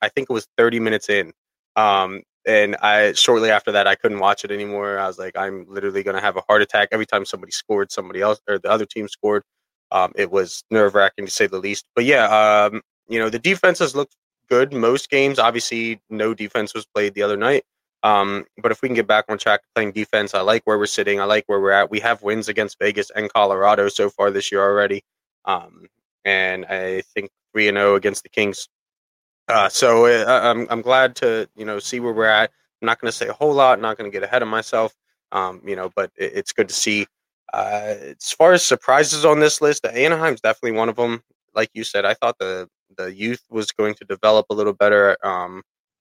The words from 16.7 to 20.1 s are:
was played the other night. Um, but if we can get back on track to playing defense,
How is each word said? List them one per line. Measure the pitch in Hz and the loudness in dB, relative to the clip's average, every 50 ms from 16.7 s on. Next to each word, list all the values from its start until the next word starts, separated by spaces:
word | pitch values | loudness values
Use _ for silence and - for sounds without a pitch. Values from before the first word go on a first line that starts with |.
| - | -8
was | 110 104 | -12 -12
played | - _ 107 104 101 98 | -6 _ -2 -2 -2 -2
the | 101 101 | -2 -2
other | 107 104 | -2 0
night. | 101 110 127 143 131 - _ _ _ _ _ _ _ - | 0 0 0 0 0 -2 _ _ _ _ _ _ _ 0
Um, | 107 104 101 98 101 101 101 - - _ - | 2 4 4 2 0 -4 -6 -10 -12 _ -6
but | 110 110 110 | -4 -4 -2
if | - - | -2 -4
we | 131 | -2
can | 123 | -2
get | 113 110 | -2 0
back | - 107 107 - - | 2 2 2 2 0
on | 107 101 | -6 -4
track | - 113 104 - - | 0 0 0 0 -2
to | _ _ | _ _
playing | 113 110 101 95 | -4 -4 -2 -4
defense, | 107 107 - | -6 -6 -2